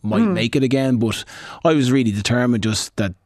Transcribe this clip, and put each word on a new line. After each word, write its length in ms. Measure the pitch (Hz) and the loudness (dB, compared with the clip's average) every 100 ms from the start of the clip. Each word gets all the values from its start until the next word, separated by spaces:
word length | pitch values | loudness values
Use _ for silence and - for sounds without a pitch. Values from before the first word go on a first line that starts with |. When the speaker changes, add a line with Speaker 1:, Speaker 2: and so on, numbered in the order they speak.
Speaker 1:
might 180 | - - | 0 2
Speaker 2:
Mm. 120 | 226 | 2
Speaker 1:
make 200 | 175 113 | 2 0
it 80 | 143 | 0
again. 360 | 135 135 131 123 | 2 2 2 2
But 260 | 110 - - - - - | 0 -2 -10 -18 -18 -4
I 80 | 165 | 0
was 180 | 160 123 | 2 2
really 220 | 135 117 | 2 2
determined 500 | 104 101 123 123 120 | -2 -2 0 2 0
just 320 | 107 107 - | 0 -4 -6
that 200 | - 101 90 | -6 -6 -6